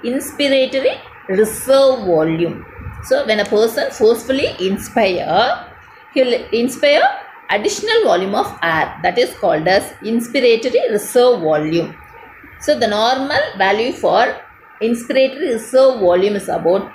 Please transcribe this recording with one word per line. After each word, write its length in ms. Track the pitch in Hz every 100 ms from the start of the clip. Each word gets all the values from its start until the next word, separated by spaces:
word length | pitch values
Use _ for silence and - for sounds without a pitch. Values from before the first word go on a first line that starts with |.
inspiratory 920 | 240 262 - - 285 269 262 269 262 - - - -
reserve 760 | 190 214 - - 269 269 254 190
volume. 600 | 165 160 160 170 - - - - -
So 240 | - 269 247
when 140 | 214
a 40 | 208
person 460 | 214 226 233 539
forcefully 640 | - 214 233 - 269 302 -
inspire, 1080 | 185 196 - - 202 175 151 170 392 698 - - - - -
he 100 | 294
will 220 | 254 233 -
inspire 520 | 226 240 - 294 294 719 807 - - -
additional 560 | 208 214 - 427 453 392
volume 300 | 185 190 214
of 120 | - -
air, 340 | 165 160 147 -
that 160 | 180 190
is 160 | 190 -
called 320 | 185 156 160
as 160 | 190 190 -
inspiratory 880 | 208 233 233 277 247 226 240 523 622
reserve 520 | 208 - 247 247 233
volume. 540 | 160 151 156 165 156 - - - - - - -
So 180 | - 294
the 80 | 226
normal 540 | 208 226 262 277 294 302 196
value 340 | 190 208 240
for 440 | - 180 180 247 - - - - -
inspiratory 720 | 220 240 - 262 262 269 311
reserve 460 | 226 226 262 262 240
volume 360 | 185 180 196 202
is 100 | 196
about 440 | 170 165 190 196